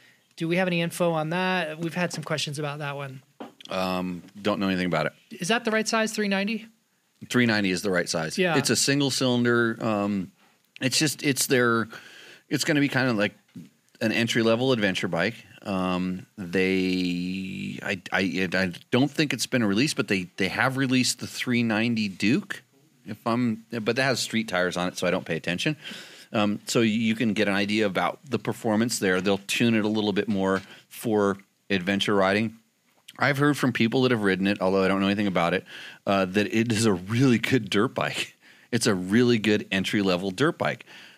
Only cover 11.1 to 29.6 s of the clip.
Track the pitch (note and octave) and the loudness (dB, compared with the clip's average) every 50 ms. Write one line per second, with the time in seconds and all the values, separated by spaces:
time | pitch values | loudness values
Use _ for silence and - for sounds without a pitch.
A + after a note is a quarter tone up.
11.1 | - - D3 D3+ C3 - - - C#3 B2 B2 A#2+ A#2 A2+ G#2+ A2 - - - - | -2 -2 -2 -2 0 0 0 2 2 4 4 4 2 2 0 -2 -8 -16 -20 -20
12.1 | - - - - - - _ - - C#3 - - D#3 C#3+ C#3+ C3 - C3 B2+ C3 | -20 -20 -20 -20 -20 -20 _ -6 -4 -4 0 0 2 2 2 2 2 2 2 2
13.1 | A#2 G2+ G#2 G#2 - _ _ _ - - - - _ _ _ _ _ - A2+ A2 | 2 0 0 -2 -2 _ _ _ -18 -18 -18 -18 _ _ _ _ _ -4 -2 0
14.1 | F#2 G2+ A#2 A2+ - B2+ A2+ A2+ A2+ A#2 B2+ C3+ C3 A2+ G#2 G2 F2+ - - F#2+ | 0 2 0 0 2 2 2 4 2 2 2 2 2 2 2 0 0 -2 -4 -2
15.1 | E2+ E2 F2+ A2 A#2 - - - - - - - G2 F#2 F#2 F#2 F2+ F2+ F#2 F#2 | -2 0 0 -2 -2 -6 -14 -20 -20 -14 -8 -6 -4 -2 -2 0 0 -2 -2 -2
16.1 | F#2 F#2 - - _ - F#2+ E2+ F2+ F#2+ F#2 F#2 F#2+ F#2+ F#2 F#2 F#2 F#2 F2+ F2+ | -4 -6 -10 -14 _ -12 -10 -4 0 0 2 2 2 0 0 0 0 0 0 -2
17.1 | F2 F2 F2+ F2+ F#2+ F#2+ F#2+ F#2+ F#2+ G2 G2 G2 G2 - - - G#2 F2+ - - | -2 -4 -4 -6 -6 -6 -8 -8 -8 -8 -8 -10 -10 -8 -8 -6 -8 -8 -6 -4
18.1 | - F#2 G2 F#2 - F#2 F#2+ F2 F2+ F#2 F#2+ F#2 E2+ - - _ - B2 C3+ D3 | -2 0 0 0 0 -2 -2 0 0 0 -2 -2 -4 -6 -8 _ 0 2 2 2
19.1 | - - D#3 C3+ C#3 A#2 - - - B2 A#2 G2+ G2 G#2+ C#3 D#3 - - A#2 - | 0 0 -2 0 -2 -4 -4 -2 0 0 2 2 2 2 0 0 0 -2 -2 0
20.1 | G#2 F#2+ F2+ E2+ _ - G2 F2+ - G2+ A#2 C3+ C3 C3 C#3 B2+ C3 B2+ A#2+ - | 0 -2 -2 -4 _ -4 -2 -2 0 0 0 0 0 0 0 2 2 2 2 2
21.1 | - - A2+ - - - - C3 A#2+ A#2+ A#2+ A2+ G#2+ G#2 A2+ A#2+ A#2 A2 G#2+ G2+ | 0 -4 -6 -10 -10 -8 -4 0 0 2 2 2 2 2 2 0 0 0 -2 -4
22.1 | F#2 F2+ F#2+ G2+ C3+ G#3 G3+ - - - - _ _ _ _ _ _ _ - G2+ | -4 0 2 2 2 2 0 -4 -10 -14 -14 _ _ _ _ _ _ _ -14 -14
23.1 | G#2+ - - A#2 A2+ A#2+ B2 A#2+ A2 A2 - - A2+ A#2 G#2 B2 A#2 B2+ C3 C3+ | -12 -8 -4 -2 0 0 0 0 -2 -4 -6 -10 -8 -6 -2 -2 0 2 2 0
24.1 | B2 - - - - A2+ A2 A2+ F2+ F2+ F2+ F2+ E2 F2+ F2 F2+ - - F#2 F2 | 0 0 -2 -2 -2 -2 -2 0 0 0 0 0 0 -2 -2 -4 -4 -2 0 0
25.1 | F2 F2+ - - E2 D#2 - E2+ F2 F#2 - D#3+ D3+ - - - - - - - | 0 0 -2 -2 -6 -4 -4 -4 -4 -2 -2 -2 -4 -4 -8 -16 -16 -16 -18 -20
26.1 | - - - - - A2+ G#2 G#2 G#2 - - - - C3 A2+ A2+ G#2 A#2 A2+ A2 | -20 -20 -14 -6 -2 0 0 0 0 -4 -4 -2 0 2 2 2 2 2 0 0
27.1 | A2 A2+ C3 A2 G2 G#2+ G#2 G2+ G2 G2+ G#2 G2+ G#2 A2 G#2+ G2+ F2 F#2 F2 E2 | 0 0 0 0 0 0 0 0 0 0 0 0 0 0 0 0 0 0 -2 -2
28.1 | - - - C#3 A#2 G#2+ - B2 A2 - - A#2 G#2+ G#2+ A#2 B2 - - G#2 F#2+ | -2 -6 -8 -6 -6 -4 -4 -4 -6 -4 -2 0 2 2 2 0 0 0 0 2
29.1 | F#2 F#2 F2+ G#2 G2 G2 - - - - | 2 2 2 2 0 0 -2 -4 -2 0